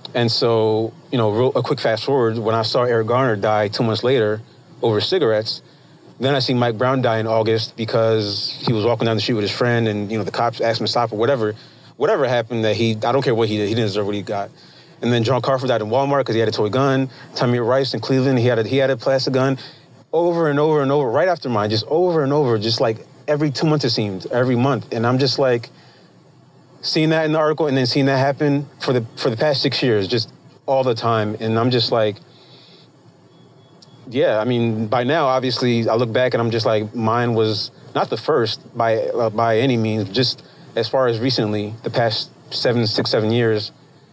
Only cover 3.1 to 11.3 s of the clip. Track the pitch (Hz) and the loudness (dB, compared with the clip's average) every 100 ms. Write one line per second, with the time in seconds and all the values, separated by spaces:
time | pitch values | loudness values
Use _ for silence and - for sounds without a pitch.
3.1 | 123 131 104 107 107 104 107 117 113 120 | 2 0 0 0 2 0 0 -2 0 2
4.1 | 135 107 110 - - - - 117 104 101 | 2 2 -2 -8 -20 -20 -4 0 0 0
5.1 | 190 127 107 113 - - - - - - | 0 2 2 -2 -8 -14 -20 -20 -20 -20
6.1 | - 127 139 127 123 120 110 127 131 123 | -4 -2 0 0 0 0 0 0 2 0
7.1 | 110 110 113 110 113 - - 113 117 113 | 0 0 0 2 0 -2 -8 -2 0 2
8.1 | 110 104 101 - - - 110 110 117 117 | 2 0 -4 -8 -6 -2 0 0 0 0
9.1 | 110 107 113 101 - 123 120 113 104 101 | 0 0 -2 -2 -2 0 0 0 -2 -4
10.1 | 110 95 - 117 110 117 113 107 123 113 | -4 -4 -2 -2 0 -2 -2 -2 -2 -2
11.1 | 107 117 | 0 0